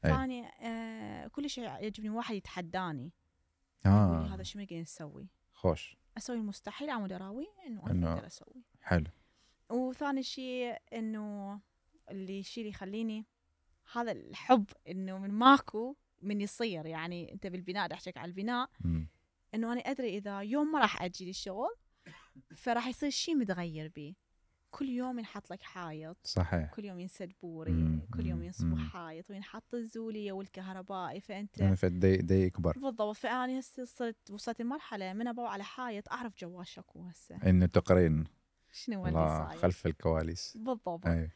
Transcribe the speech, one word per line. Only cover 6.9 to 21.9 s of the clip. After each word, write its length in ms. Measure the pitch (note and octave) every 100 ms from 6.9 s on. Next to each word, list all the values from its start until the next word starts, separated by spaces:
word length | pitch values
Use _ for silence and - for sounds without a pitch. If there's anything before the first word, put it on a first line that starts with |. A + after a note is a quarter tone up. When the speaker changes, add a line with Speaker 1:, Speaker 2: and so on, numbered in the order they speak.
| B3 F#3+
Speaker 2:
أراوي 360 | F#3 F#3+ A3 F4 G4+ F4
إنه 160 | G#3+
أنا 80 | -
Speaker 1:
إنه 220 | F2+ E2+
Speaker 2:
أقدر 140 | E2+ -
أسوي. 360 | - - B3+ - _
Speaker 1:
حلو. 240 | - F2 D#2 - _ _ _ _ _
Speaker 2:
وثاني 540 | A#3 B3+ B3+ D4 C4+
شيء 540 | B3+ - B3+ B3+ A#3+ A3+ _
إنه 680 | A3+ A3 G#3+ G#3 G3+ G3 G3+ _ _ _ _ -
اللي، 280 | G3 F#3 G3
الشيء 240 | F#3+ -
اللي 60 | G#3+ G3
يخليني 500 | F#3+ G#3+ A3+ G#3+ G#3+ _ _ _ _ _ _
هذا 180 | A#3+ A#3+
الحب 540 | C#3 C2 - - B3+ G3+ - -
إنه 300 | F#3 F#3+ F#3+
من 140 | G3
ماكو، 640 | G#3 B3 C#4 - G#3+ A#3+ C#4+ _ _
من 200 | F#3 G#3
يصير. 440 | G3+ - A#3 F3 D#3
يعني 480 | D#3+ E3+ F3 E3
أنت 140 | G3+ G3
بالبناء، 380 | F3+ F3+ F#3+ F3
بدي 80 |
أحكيك 240 | D#3 - D#3+
على 120 | E3
البناء، 400 | F3+ G#3+ A#3+ B3+ _
Speaker 1:
مم. 260 | F2 E2 D#2 _ _ _ _
Speaker 2:
إنه 200 | A3 A3+
أنا 80 | A#3+
أدري 360 | - C4+ B3 F#3+
إذا 240 | G3+ G3
يوم 300 | G#3 C4+ D4+
ما 80 | D#4
راح 220 | A3 -
أجي 240 | F3+ - F#3
للشغل، 500 | G3 - F#3+ D4 A#4+ _